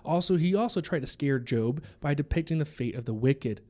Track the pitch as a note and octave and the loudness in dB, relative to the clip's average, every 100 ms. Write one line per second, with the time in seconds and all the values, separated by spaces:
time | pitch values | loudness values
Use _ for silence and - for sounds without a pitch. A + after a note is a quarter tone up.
0 | - E3+ F3+ F#3 E3+ G3 A#3 F#3+ D#3 E3 | -2 0 2 4 4 2 2 -2 -2 -2
1 | C3+ - C#3+ C3+ A#2+ A#2 A2+ C#3+ - - | -4 -2 0 0 2 0 2 -2 -6 -6
2 | C#3+ D3 D3 - E3 D#3+ D3+ - B2 G#2+ | -2 -2 0 -2 0 -2 -2 -4 -6 -4
3 | A#2+ G#2+ B2+ C#3 A#2+ G#2 - | -6 0 2 2 0 -6 -8